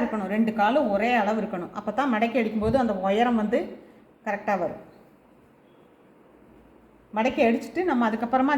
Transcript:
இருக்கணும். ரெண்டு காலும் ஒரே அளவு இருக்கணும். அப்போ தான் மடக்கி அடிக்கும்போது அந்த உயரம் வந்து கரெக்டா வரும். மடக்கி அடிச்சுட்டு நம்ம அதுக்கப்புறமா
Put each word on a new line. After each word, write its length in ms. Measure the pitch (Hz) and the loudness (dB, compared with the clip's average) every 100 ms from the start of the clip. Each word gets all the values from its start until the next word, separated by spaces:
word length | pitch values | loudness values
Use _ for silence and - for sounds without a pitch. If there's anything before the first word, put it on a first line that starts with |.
இருக்கணும். 300 | 233 214 190 214 | 2 -2 -2 0
ரெண்டு 160 | 220 220 | 0 2
காலும் 280 | 208 294 233 196 | 2 2 2 2
ஒரே 160 | 233 240 | 2 2
அளவு 180 | 202 220 | 2 0
இருக்கணும். 280 | 196 180 170 208 | -2 -6 -8 -8
அப்போ 120 | 214 208 | -4 -2
தான் 120 | 277 214 | 0 0
மடக்கி 240 | 226 262 | 0 0
அடிக்கும்போது 360 | 214 220 214 269 | 0 0 0 2
அந்த 120 | 226 190 190 | 0 0 0
உயரம் 300 | 208 247 226 | 2 2 2
வந்து 180 | 208 269 - - - - - _ 214 | 0 -2 -2 -10 -20 -20 -20 _ -8
கரெக்டா 300 | 202 - 196 | -6 -4 -2
வரும். 180 | 156 123 - - - _ _ _ _ _ _ _ _ _ _ _ - - - - - - _ _ _ 214 | -4 -8 -16 -20 -20 _ _ _ _ _ _ _ _ _ _ _ -20 -20 -20 -20 -20 -20 _ _ _ -2
மடக்கி 260 | 247 302 233 | 0 2 2
அடிச்சுட்டு 360 | 233 - 330 359 | 2 -2 -4 0
நம்ம 180 | 247 226 | 2 0
அதுக்கப்புறமா 460 | 214 233 254 277 | 0 0 0 2